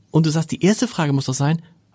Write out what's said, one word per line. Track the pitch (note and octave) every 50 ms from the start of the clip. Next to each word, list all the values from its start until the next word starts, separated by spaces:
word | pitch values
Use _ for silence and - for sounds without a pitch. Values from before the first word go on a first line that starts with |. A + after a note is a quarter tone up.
| _ _
Und | - D#3+ D#3+
du | D#3
sagst, | D3 E3 D#3 -
die | B2+ - E3
erste | F#3+ G#3+ - B3+ A3
Frage | - - D#3 C#3+
muss | C#3 C#3 -
doch | C#3 B2+
sein, | C3+ C#3 D3+ E3 E3 - - _ _ _ _